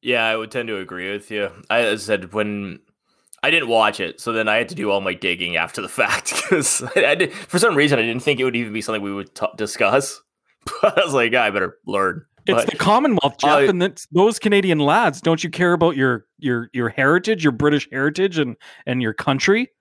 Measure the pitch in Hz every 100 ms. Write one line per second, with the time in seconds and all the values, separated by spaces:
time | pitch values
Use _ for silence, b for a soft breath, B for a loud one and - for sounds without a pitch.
0 | 120 123 113 113 110 127 117 104 92 90
1 | 92 101 - 107 98 95 - 113 117 107
2 | 101 104 92 104 107 104 101 - _ _
3 | _ _ _ - 139 165 131 113 107 104
4 | 90 - - 113 110 107 120 170 104 98
5 | 98 90 95 87 87 85 82 - 98 -
6 | 107 - - - - 180 139 - 123 -
7 | 120 156 175 - - 180 226 156 147 139
8 | 113 117 151 135 127 120 117 107 107 110
9 | 101 98 95 - - - 107 - 101 127
10 | 143 - _ _ _ _ - - 208 -
11 | 180 139 117 123 110 101 92 - - 101
12 | 95 151 - _ - 117 120 - 160 214
13 | 285 202 143 - 147 147 139 185 185 -
14 | - 175 202 226 220 202 190 160 143 175
15 | 226 139 170 165 175 - 175 175 165 139
16 | 131 117 _ _ 143 123 117 127 117 -
17 | 135 170 180 214 156 117 147 147 - 135
18 | 139 156 196 165 135 117 B B - 127
19 | 117 110 - 135 - 208 254 _